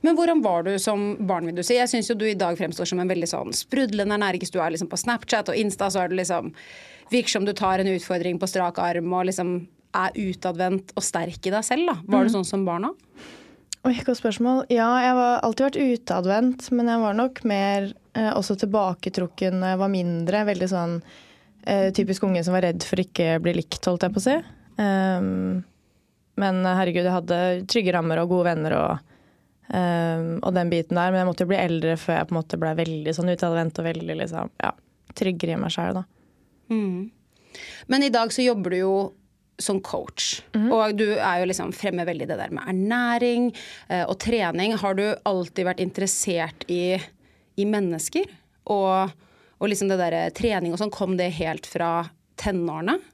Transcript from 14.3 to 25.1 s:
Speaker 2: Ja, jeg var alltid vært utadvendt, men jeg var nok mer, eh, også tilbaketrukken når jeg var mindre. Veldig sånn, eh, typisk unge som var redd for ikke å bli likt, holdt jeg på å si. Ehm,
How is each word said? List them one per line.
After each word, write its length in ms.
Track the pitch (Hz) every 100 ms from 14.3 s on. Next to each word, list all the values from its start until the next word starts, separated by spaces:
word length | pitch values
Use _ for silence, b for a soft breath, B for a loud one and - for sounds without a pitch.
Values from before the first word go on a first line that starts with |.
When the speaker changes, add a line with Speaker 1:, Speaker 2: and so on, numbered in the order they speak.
| 196 240 262 -
Speaker 2:
Ja, 200 | 240 226 247
jeg 160 | 254
var 240 | 254 247 240
alltid 260 | 233 220 269
vært 100 | 277 269
utadvendt, 760 | 240 - 185 180 208 254 254 -
men 160 | 240 233
jeg 120 | 233
var 140 | 220
nok 300 | 208 254 254
mer, 480 | 226 202 196 196 196 - _
eh, 180 | 233 220
også 240 | - 190 190
tilbaketrukken 1000 | 202 214 190 175 190 190 180 - 185 185
når 60 | 185
jeg 100 | 185
var 100 | 196
mindre. 500 | 190 175 170 165 208
Veldig 240 | 208 190 185
sånn, 320 | 185 170 170 B B B B B B
eh, 260 | - 196 190
typisk 320 | 190 202 190
unge 200 | 196 175
som 100 | 170
var 100 | 185
redd 200 | 180 170
for 140 | - -
ikke 420 | 185 - 165 160
å 20 |
bli 120 | 170
likt, 320 | 170 - -
holdt 160 | - 175
jeg 100 | 185
på 80 | 208
å 80 | 254
si. 160 | 302 - B B -
Ehm, 840 | 208 196 190